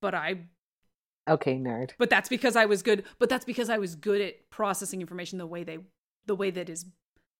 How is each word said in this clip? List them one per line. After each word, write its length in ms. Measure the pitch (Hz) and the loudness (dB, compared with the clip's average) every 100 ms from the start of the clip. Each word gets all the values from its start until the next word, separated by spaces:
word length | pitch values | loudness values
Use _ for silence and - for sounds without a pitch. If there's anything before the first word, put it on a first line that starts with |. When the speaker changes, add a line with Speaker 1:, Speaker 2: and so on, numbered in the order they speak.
Speaker 1:
but 120 | 196 | -2
I 360 | 180 156 185 170 _ _ _ _ _ _ _ - | -2 -2 -4 -8 _ _ _ _ _ _ _ 2
Speaker 2:
Okay, 280 | 156 139 131 | 4 4 0
nerd. 360 | 127 113 127 - | -2 -4 -6 0
Speaker 1:
But 120 | 233 | 4
that's 180 | 202 - | 4 2
because 280 | 254 254 226 | 0 2 4
I 80 | |
was 180 | 214 202 | 4 4
good, 220 | 240 202 - - | 4 2 0 0
but 80 | 240 | 0
that's 160 | 254 | 0
because 260 | 247 240 233 | -4 -4 -2
I 80 | 220 | -2
was 160 | 185 | -2
good 260 | 156 214 202 | -4 -2 0
at 300 | 190 - _ | -2 -8 _
processing 500 | - 202 185 190 185 | -4 -2 -2 -4 -8
information 380 | 170 180 175 185 | -8 -10 -8 -8
the 80 | 165 | -8
way 160 | 175 | -10
they, 160 | 160 160 185 _ _ _ - | -10 -12 -16 _ _ _ -4
the 80 | |
way 160 | 190 196 | -2 0
that 180 | 180 170 | -2 -6
is 180 | 165 175 _ _ _ _ | -10 -14 _ _ _ _